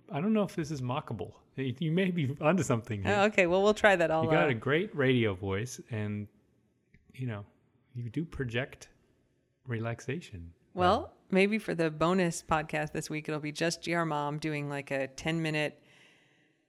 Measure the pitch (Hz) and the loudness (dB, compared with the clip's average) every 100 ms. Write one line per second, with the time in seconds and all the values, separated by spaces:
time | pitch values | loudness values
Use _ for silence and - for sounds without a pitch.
0 | - 143 196 214 190 - 151 147 123 139 | -10 -4 0 2 0 -4 -6 -4 -4 -4
1 | - 107 - - _ - 135 120 160 170 | -4 -6 -8 -14 _ -6 -6 -2 0 2
2 | 190 175 131 143 151 180 131 117 - 104 | 2 0 -2 2 2 4 2 0 -2 -4
3 | 95 202 208 208 175 185 202 214 214 190 | 0 4 4 4 4 6 4 6 6 6
4 | 165 160 160 160 165 113 123 156 208 151 | 4 2 4 4 4 2 0 0 0 2
5 | 131 127 110 92 98 95 123 - - 110 | 4 4 2 0 -2 -2 -4 -10 -8 -6
6 | 104 104 104 _ _ _ _ _ _ _ | -4 -6 -8 _ _ _ _ _ _ _
7 | _ - 127 104 101 _ _ _ _ 123 | _ -10 -8 -8 -12 _ _ _ _ -12
8 | 117 131 170 - 127 117 143 - - _ | -8 -6 -6 -6 -4 -4 -6 -10 -20 _
9 | _ _ _ _ _ _ - 113 113 117 | _ _ _ _ _ _ -8 -6 -4 -6
10 | - 156 - 90 85 - _ 180 180 233 | -6 -8 -10 -14 -16 -20 _ 0 2 2
11 | - - - 190 202 214 185 170 165 156 | -2 -14 0 2 4 2 -2 0 0 2
12 | 160 190 170 165 - 160 151 151 151 156 | 2 2 2 -2 -2 -2 -2 -4 -4 -6
13 | - 156 151 151 151 151 165 170 170 170 | -6 -8 -6 -6 -6 -2 -2 -2 -2 -2
14 | 165 147 143 151 156 147 143 143 139 135 | 0 -2 -4 -4 -4 -4 -4 -6 -4 -4
15 | 135 - 160 165 160 151 147 - _ - | -6 -6 -4 -2 0 -2 -2 -6 _ -20
16 | - _ _ _ _ _ | -20 _ _ _ _ _